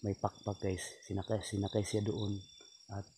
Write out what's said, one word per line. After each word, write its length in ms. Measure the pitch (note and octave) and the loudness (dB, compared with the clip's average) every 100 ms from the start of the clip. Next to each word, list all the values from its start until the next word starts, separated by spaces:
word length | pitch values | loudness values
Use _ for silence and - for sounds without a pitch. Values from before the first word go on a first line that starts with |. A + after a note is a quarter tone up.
| G#2+ | 0
may 80 | |
pakpak, 480 | G2 G#2 - - G2+ | 2 0 0 -4 -2
guys. 400 | G2 F#2 - - - | 0 0 -2 -8 -4
Sinakay, 320 | G2 - A2 | -2 2 0
sinakay 400 | - G2+ G2+ A2 | 0 0 2 2
siya 240 | G2 G#2+ G#2 | 2 2 2
doon 320 | G#2 G#2 G2+ G2 - - - - | 0 0 -2 -8 -20 -20 -20 -8
at 120 | G2+ G2 | -8 -8